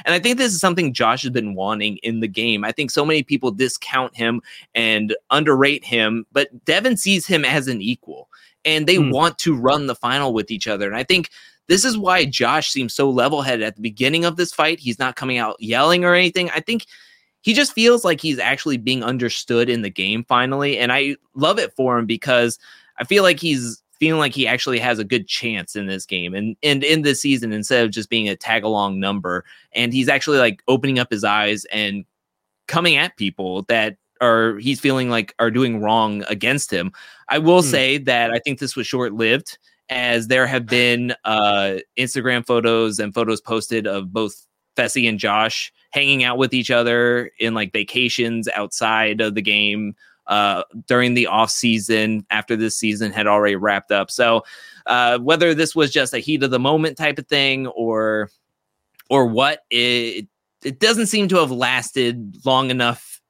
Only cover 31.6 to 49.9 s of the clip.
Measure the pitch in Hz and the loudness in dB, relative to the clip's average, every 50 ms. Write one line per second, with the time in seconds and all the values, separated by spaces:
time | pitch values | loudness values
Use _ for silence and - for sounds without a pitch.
31.6 | - - - 107 107 101 98 101 92 _ _ _ _ _ _ _ _ _ _ _ | -6 -6 -4 -4 -4 -4 -4 -8 -10 _ _ _ _ _ _ _ _ _ _ _
32.6 | _ - - 165 170 175 151 139 160 180 - - 107 95 85 - 95 92 92 95 | _ -6 -2 0 2 2 2 2 0 -2 -4 -4 -4 -4 -4 -4 -6 -6 -6 -4
33.6 | 95 - 117 113 107 110 98 _ _ _ _ - 127 120 113 113 113 113 110 101 | -2 0 0 0 0 -2 -4 _ _ _ _ 0 2 4 4 4 4 2 0 -2
34.6 | 110 131 139 - - 143 131 131 127 123 120 117 107 - - - 117 117 107 123 | -4 -4 -2 0 0 0 0 0 0 0 0 -2 -2 -4 -2 0 0 2 2 2
35.6 | 131 120 113 107 104 104 110 113 110 107 104 104 101 - 107 101 104 120 135 143 | 0 0 0 0 0 2 2 2 2 0 -2 -4 -6 -6 -6 -2 -2 -2 -2 -2
36.6 | - - 104 90 87 95 - - - - - - _ - 131 151 156 160 175 180 | -2 -4 -4 -4 -4 -4 -8 -12 -18 -20 -20 -14 _ -4 -2 2 4 6 6 6
37.6 | 165 139 139 139 131 131 139 147 135 135 123 120 120 113 117 117 - 147 135 131 | 6 4 2 2 2 2 0 0 0 0 2 2 2 0 0 -2 -2 -4 -6 -4
38.6 | 143 127 - 135 113 - - 127 123 113 101 110 113 110 120 143 - - - - | -6 -6 -6 -6 -6 -4 -2 -2 -2 -2 -2 0 0 2 0 0 -2 -6 -18 -20
39.6 | _ _ _ _ _ - 131 127 123 123 120 117 113 110 127 131 127 123 131 127 | _ _ _ _ _ -8 -6 -4 -2 0 0 0 0 2 2 2 2 2 0 -2
40.6 | 120 110 127 123 123 123 120 120 120 123 123 - - 107 110 107 104 104 101 101 | -2 0 2 2 4 4 2 0 -2 -4 -6 -6 -4 -2 0 2 2 2 2 2
41.6 | 98 98 95 90 - _ - - 127 123 - 135 117 127 123 120 113 - 123 117 | 0 0 -2 -4 -8 _ -4 -4 -4 -2 -2 -2 -2 0 0 0 0 0 0 2
42.6 | 113 117 113 113 113 110 104 98 107 104 98 120 113 107 110 104 - - 113 113 | 2 2 2 2 2 0 -2 -4 -6 -4 -2 -2 -2 0 -2 -4 -4 -4 -4 -4
43.6 | 104 - 117 113 107 104 98 98 98 92 92 113 110 101 - - _ _ _ _ | -4 -2 -4 -2 -2 -2 -4 -4 -6 -6 -4 -4 -4 -4 -6 -12 _ _ _ _
44.6 | _ _ _ - 120 110 - 135 120 117 110 101 117 104 101 107 110 110 - - | _ _ _ -2 -2 -2 0 0 0 0 0 0 0 0 2 2 0 0 -2 -4
45.6 | - - _ _ _ _ - 143 143 139 139 131 123 123 123 127 131 120 - 127 | -8 -10 _ _ _ _ -4 -2 0 2 2 2 0 0 0 0 0 0 0 0
46.6 | 113 - 127 120 120 120 117 120 120 120 120 120 120 - - - 110 113 113 113 | 0 2 2 2 2 2 2 2 2 2 2 0 -2 -6 -6 -4 -2 -2 0 -2
47.6 | 107 92 - 110 104 - - 127 127 117 - - 120 117 117 117 107 - - 104 | -4 -2 -4 -4 -4 -2 -2 -2 -2 0 0 -2 -2 -2 -2 -4 -4 -4 -4 -6
48.6 | 104 98 - - 117 110 113 110 110 107 107 107 110 107 101 110 98 107 104 104 | -6 -6 -6 -2 -2 0 2 2 2 0 0 0 -2 -2 -2 -2 -2 0 2 2
49.6 | 104 104 104 107 107 104 | 2 0 -2 -4 -6 -8